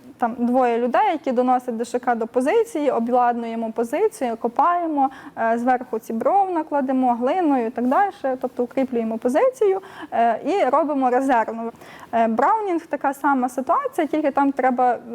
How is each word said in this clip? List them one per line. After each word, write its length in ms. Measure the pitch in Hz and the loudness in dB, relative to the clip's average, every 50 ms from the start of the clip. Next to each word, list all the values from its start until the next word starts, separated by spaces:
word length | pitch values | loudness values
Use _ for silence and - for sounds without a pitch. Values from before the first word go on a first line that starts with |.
| - 254 - | -20 -16 -6
там 180 | - 254 226 226 | -4 -4 -4 -2
двоє 400 | - 240 233 247 262 254 240 233 | -2 -2 0 2 2 2 2 2
людей, 340 | 233 240 240 254 359 440 403 | 0 0 2 2 2 2 2
які 200 | 330 294 - 277 | 0 -2 -2 -2
доносять 460 | 240 247 247 254 254 254 262 254 226 | 0 0 2 2 2 0 0 -4 -6
Д 80 | 220 240 | -6 -6
Ш 140 | - - 254 | -4 -4 -4
К 160 | - 254 240 | 0 0 -2
до 120 | 220 269 | -2 -2
позиції, 640 | 254 - 254 254 294 392 466 440 - - 311 294 262 | -2 -2 -2 0 2 2 2 0 0 -2 -2 0 0
обладнуємо 800 | - 226 233 240 247 247 247 240 240 233 233 226 226 226 233 220 | 0 0 -2 0 2 2 2 2 0 -2 -4 -6 -6 -6 -6 -6
позицію, 680 | 226 233 240 233 294 330 440 415 - - 269 233 226 | -4 -4 -4 -2 0 0 0 0 0 -2 -4 -4 -4
копаємо, 720 | - - 262 - - 277 339 349 349 339 320 302 277 269 269 - - - 285 - | -4 -4 -4 0 2 2 2 2 0 -2 -2 0 0 0 0 -2 -6 -20 -14 -8
е, 200 | 233 226 226 233 | -4 -2 0 0
зверху 420 | 240 240 254 254 247 254 - 233 220 | 0 2 0 0 0 -2 -6 -8 -8
ці 140 | - - 226 | -6 -6 -6
бров 380 | 226 247 277 359 403 392 381 | -2 0 2 2 2 2 2
накладемо, 640 | 359 330 - - 294 285 262 262 262 262 254 247 240 | 0 -4 -4 -2 -2 -2 0 0 0 0 2 2 0
глиною 540 | 226 247 262 330 381 349 294 277 254 226 | 0 0 -2 0 0 2 2 2 2 0
і 20 | 220 | -2
так 180 | - - 247 | -2 -2 0
далі, 240 | 247 277 359 403 392 - - - 262 254 254 | 2 2 2 2 0 -2 -4 -4 -4 -4 -2
тобто 220 | - 254 - - 247 | -6 -8 -4 -4 -6
укріплюємо 540 | 240 - 269 269 254 254 233 226 220 226 | -4 -2 -2 -2 -2 -2 -4 -4 -4 -6
позицію, 640 | 226 - 254 254 330 494 523 523 - 440 392 381 381 - - - - 320 - | -2 -2 0 2 2 2 2 2 2 2 2 2 0 -4 -12 -18 -18 -12 -4
е, 280 | - 226 233 233 226 - - | 0 0 2 2 0 0 -2
і 240 | 269 370 403 311 254 | -2 0 0 2 2
робимо 400 | 269 302 330 285 302 269 262 247 | 2 2 2 2 0 0 0 2
резервну. 600 | 240 254 269 269 262 226 214 226 220 226 226 226 - - - - - - - - - | 2 2 2 2 2 2 0 0 -4 -8 -8 -10 -10 -12 -20 -20 -20 -20 -12 -4 0
Е, 140 | 226 226 | 0 2
Браунінг 580 | 226 226 226 269 370 440 453 415 392 339 320 - | 2 2 2 2 2 2 2 0 -2 -2 -4 -4
така 280 | - 302 269 - 277 269 | -6 -8 -2 -2 -2 -2
сама 360 | - - 285 277 262 247 262 | 0 0 2 2 2 0 -2
ситуація, 580 | - 269 254 - 349 523 571 508 - - 311 | -2 -4 -2 0 0 0 0 -2 -2 -2 -2
тільки 240 | 277 - 311 311 277 | 0 0 0 0 0
там 200 | 269 - 285 277 | 2 2 2 2
треба, 460 | - - 254 262 247 254 254 247 233 - - 226 | 0 2 0 0 2 2 2 2 2 -2 -6 -10